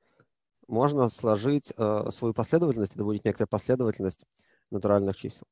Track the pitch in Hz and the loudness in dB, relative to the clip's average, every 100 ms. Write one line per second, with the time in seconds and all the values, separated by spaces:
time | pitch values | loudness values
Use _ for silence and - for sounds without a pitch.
0 | _ _ _ _ _ _ - 113 143 147 | _ _ _ _ _ _ -6 0 2 2
1 | 120 - 117 107 117 147 - - 107 107 | 0 0 0 0 2 0 -2 -4 -2 -2
2 | 107 - 117 110 110 165 170 113 101 - | -4 -6 -4 -2 0 2 2 0 -2 -4
3 | 104 104 110 98 104 104 - 127 117 - | -4 -2 -2 -2 -2 -2 0 0 0 -2
4 | 95 - _ _ _ _ _ 104 101 101 | -4 -6 _ _ _ _ _ -2 2 4
5 | 98 95 110 - - | 2 -2 -8 -12 -20